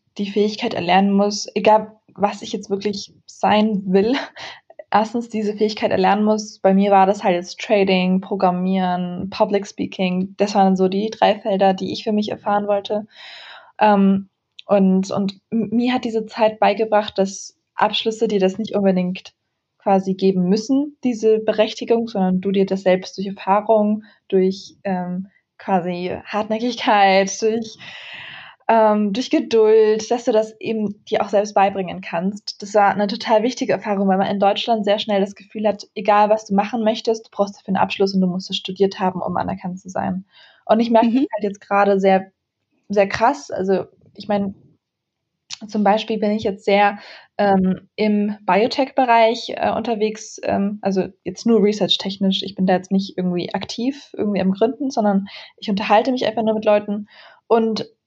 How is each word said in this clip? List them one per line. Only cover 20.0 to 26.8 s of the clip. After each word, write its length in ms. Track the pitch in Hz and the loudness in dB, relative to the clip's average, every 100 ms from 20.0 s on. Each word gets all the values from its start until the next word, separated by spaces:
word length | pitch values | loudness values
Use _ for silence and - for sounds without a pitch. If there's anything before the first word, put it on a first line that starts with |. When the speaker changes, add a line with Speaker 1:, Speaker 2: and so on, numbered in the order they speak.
| 190 190 | 0 0
Speaker 1:
geben 340 | 190 185 180 | 2 2 2
müssen, 480 | 208 214 269 294 - 254 | 0 0 -2 -2 -4 -4
diese 340 | 220 220 220 | 0 2 2
Berechtigung, 680 | 220 208 220 - 233 233 233 | 0 0 -2 -2 -2 -2 0
sondern 320 | 208 185 185 | -2 0 0
du 100 | 196 | 0
dir 140 | 196 190 | 0 0
das 180 | 190 | 0
selbst 340 | 190 185 185 - | 0 0 -2 -10
durch 100 | 196 | -10
Erfahrung, 760 | 196 - 202 208 214 208 214 - _ _ | -8 0 0 2 2 2 -2 -6 _ _
durch, 480 | 190 185 196 - _ | 0 0 -2 -12 _
ähm, 440 | 202 180 180 180 190 _ _ _ | -6 -6 -4 -8 -10 _ _ _
quasi 600 | - 190 175 175 180 - - | -2 -2 -2 -6 -6 -8 -8
Hartnäckigkeit, 1160 | 208 214 220 247 - | -6 -4 -4 -4 -4